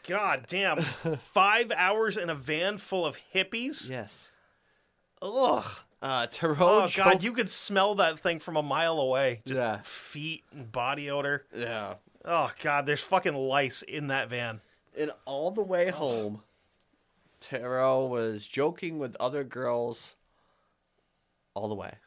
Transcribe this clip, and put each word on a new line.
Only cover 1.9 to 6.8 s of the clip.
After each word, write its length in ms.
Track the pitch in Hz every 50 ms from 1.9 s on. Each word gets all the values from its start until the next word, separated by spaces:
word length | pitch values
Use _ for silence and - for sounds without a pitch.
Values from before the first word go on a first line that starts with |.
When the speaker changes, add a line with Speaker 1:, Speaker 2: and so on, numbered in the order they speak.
| 208 220 220 220 175 208
Speaker 1:
in 100 | 180 170
a 60 | 160
van 420 | 143 127 131 151 156 175 196 208
full 300 | 196 - - 190 185 170
of 100 | 151 127 - - - -
hippies? 540 | 190 185 190 - 226 240 269 320 - 113 120
Speaker 2:
Yes. 400 | 131 123 107 101 - - - - _ _ _ _ _ _ _ _ _ _ _ _ _ _ _ _ _ _ -
Speaker 1:
Ugh. 560 | 190 214 262 269 - - 107 107 - - - - _ _ _ -
Speaker 2:
Uh, 240 | 135 131 127 120 120
Terrell 380 | - - 170 160 151 143 180 175
Speaker 1:
Oh, 200 | 208 214